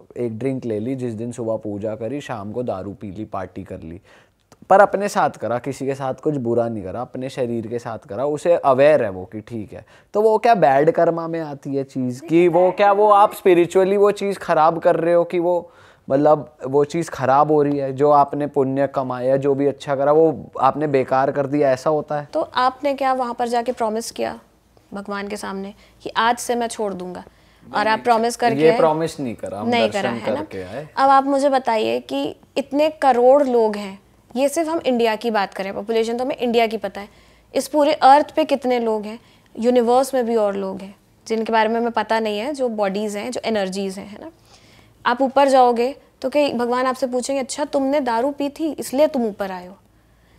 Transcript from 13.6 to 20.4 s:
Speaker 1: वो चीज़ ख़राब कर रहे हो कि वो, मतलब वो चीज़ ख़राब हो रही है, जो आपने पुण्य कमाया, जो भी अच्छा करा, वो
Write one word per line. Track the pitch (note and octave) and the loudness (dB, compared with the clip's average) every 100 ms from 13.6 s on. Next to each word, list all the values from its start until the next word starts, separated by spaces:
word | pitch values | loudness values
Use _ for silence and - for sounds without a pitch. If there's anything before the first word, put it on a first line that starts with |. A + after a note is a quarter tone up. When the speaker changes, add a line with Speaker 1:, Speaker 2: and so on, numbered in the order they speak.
| E3+ F#3+ F#3+ G3+ | 4 2 2 4
Speaker 1:
वो | G3+ | 2
चीज़ | G3+ G3+ F#3+ | 2 -4 -6
ख़राब | - D#3+ D#3+ E3 | -2 2 4 4
कर | F3+ E3 | 2 2
रहे | E3 | 2
हो | E3+ | 2
कि | E3+ F3+ | 2 0
वो, | E3+ F3 - _ - _ - | 0 -2 -4 _ -20 _ -2
मतलब | C#3 D3+ D3+ G2+ - C3+ | 2 4 4 0 -12 -2
वो | C#3 | 0
चीज़ | D3 E3+ D#3+ | 0 -2 -6
ख़राब | - B2+ C#3 D3+ | -2 2 4 4
हो | D3+ | 4
रही | C#3+ C#3+ | 2 0
है, | C3+ | -4
जो | C3 D3 | 0 4
आपने | C#3+ C#3 C#3+ C#3+ | 6 4 0 -2
पुण्य | C#3+ C3 C3+ C3+ | 0 0 0 -2
कमाया, | C#3 C3 B2 B2+ C3+ | -2 -4 -4 0 2
जो | C#3+ | 2
भी | C3+ C#3+ | 0 0
अच्छा | C3 D3 C3+ | -2 -4 0
करा, | C#3 | 4
वो | D3+ D#3+ B2 | 6 4 2